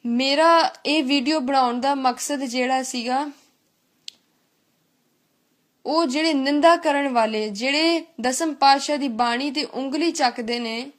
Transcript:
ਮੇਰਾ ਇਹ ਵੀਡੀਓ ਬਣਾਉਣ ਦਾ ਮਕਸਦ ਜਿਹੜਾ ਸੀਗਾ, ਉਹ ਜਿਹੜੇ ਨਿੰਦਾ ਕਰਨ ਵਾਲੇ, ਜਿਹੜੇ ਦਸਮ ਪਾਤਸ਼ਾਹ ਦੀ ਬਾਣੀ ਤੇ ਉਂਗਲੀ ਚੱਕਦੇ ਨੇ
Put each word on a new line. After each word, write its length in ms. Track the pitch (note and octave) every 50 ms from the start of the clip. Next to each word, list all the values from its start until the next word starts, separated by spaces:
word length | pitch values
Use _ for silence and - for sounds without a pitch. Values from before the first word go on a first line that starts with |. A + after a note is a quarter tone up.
| -
ਮੇਰਾ 680 | A#3+ A#3 A#3+ C4 C4+ C#4 D4 D#4+ E4 E4 E4 D#4 - - - _
ਇਹ 180 | C4+ D4 D#4 C#4+
ਵੀਡੀਓ 360 | B3+ C#4+ C#4+ B3 C#4+ D#4 D#4
ਬਣਾਉਣ 400 | B3+ B3 C#4 C4+ B3+ B3 A#3+ B3
ਦਾ 160 | A#3 C4+ C#4+
ਮਕਸਦ 440 | C4+ C4 B3+ A#3+ B3 - - D4 C4
ਜਿਹੜਾ 440 | C#4 B3 A3+ B3+ B3 B3+ C4 C4 C4
ਸੀਗਾ, 440 | B3+ - B3 A3+ A#3+ B3+ C4+ D4+ D4 C#4 _ _ _ _ _ _ _ _ _ _ _ _ _ _ - _ _ _ _ _ _ _ _ _ _ _ _ _ _ _ _ _ _ _ _ _ _ _ _ _ _ _ _ _ _ _ _ _ _ _
ਉਹ 200 | A3+ D4 E4 E4+
ਜਿਹੜੇ 280 | C4+ B3 D4+ D#4+ E4 D#4
ਨਿੰਦਾ 420 | C4+ C4 C#4 D4 D4 C#4+ E4 E4+
ਕਰਨ 320 | E4+ E4 D#4 C#4+ C#4+ C#4+
ਵਾਲੇ, 420 | C#4 B3 A#3+ A3 A3 A3 G#3+ G#3+ G#3+
ਜਿਹੜੇ 560 | G3+ G3 A#3+ C4 C#4 D4+ D#4+ E4 E4+ D#4+ D#4 - _ -
ਦਸਮ 320 | A3 B3+ B3+ - E4 D#4+ C#4+
ਪਾਤਸ਼ਾਹ 440 | - C#4 C#4 C#4 C4+ C4+ - D4
ਦੀ 100 | C#4+ C#4
ਬਾਣੀ 440 | C#4 A3+ A3 A#3+ A#3 A#3 B3 C#4 D4
ਤੇ 120 | C4 D4+ C4+
ਉਂਗਲੀ 480 | - - A#3+ C4+ C4+ C4 D4 E4 E4+
ਚੱਕਦੇ 480 | E4 D#4+ C#4+ A#3+ A#3+ - A#3 A3 A#3+ A#3+
ਨੇ 320 | A#3+ A3+ A3+ A3+ C4 C#4+ _